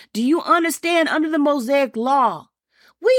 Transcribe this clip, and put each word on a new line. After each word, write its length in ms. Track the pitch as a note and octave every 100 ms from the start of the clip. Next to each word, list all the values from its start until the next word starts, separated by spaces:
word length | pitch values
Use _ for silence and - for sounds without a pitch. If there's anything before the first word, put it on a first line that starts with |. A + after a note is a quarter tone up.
| -
Do 100 | G#3
you 200 | B3 D#4+
understand 680 | - E4+ E4 - E4+ E4+ C#4+
under 220 | D4+ D#4
the 100 | D#4
Mosaic 560 | C#4+ C#4+ A3+ C#4 C4 A3
law, 540 | B3 C#4 A#3 D#3+ - _ _ _ _ _
we 160 | G4